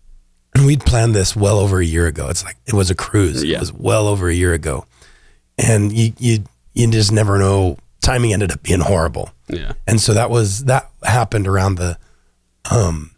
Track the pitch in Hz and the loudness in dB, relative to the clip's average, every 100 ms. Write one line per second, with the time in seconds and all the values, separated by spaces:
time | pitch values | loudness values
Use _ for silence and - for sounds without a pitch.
0 | - - _ _ _ 139 139 143 - 120 | -20 -20 _ _ _ 2 4 4 2 2
1 | 117 104 92 107 101 104 101 92 82 82 | 2 2 0 0 2 2 2 0 0 0
2 | 85 78 69 85 - - - 101 90 90 | 0 -2 -6 -6 -8 -14 -2 0 0 -2
3 | - 107 87 71 76 78 82 - 104 110 | -2 0 0 0 -4 -4 -6 -6 -2 0
4 | 104 101 87 87 90 82 76 64 - _ | 0 0 0 0 0 0 -4 -6 -10 _
5 | - _ _ _ _ - 113 104 104 113 | -20 _ _ _ _ -4 0 2 0 0
6 | 113 - 123 110 - _ _ - 117 113 | 0 0 0 0 -4 _ _ 0 2 2
7 | 104 107 104 98 98 98 92 - - - | 2 2 2 2 2 2 0 -2 -12 -2
8 | - 127 117 98 92 - - 92 - 90 | 0 2 0 0 -2 -4 -2 0 2 0
9 | 85 - 50 - - 85 - - - 110 | 0 -4 -12 -14 -12 -8 -8 -6 -2 0
10 | 113 104 113 117 101 104 135 135 - - | 2 0 2 0 0 -2 0 -2 -2 -8
11 | - 117 107 107 95 95 98 90 90 82 | -2 0 0 -2 0 0 0 -2 -4 -6
12 | - _ _ _ _ _ - 104 90 78 | -14 _ _ _ _ _ -2 0 0 -2
13 | 76 | -10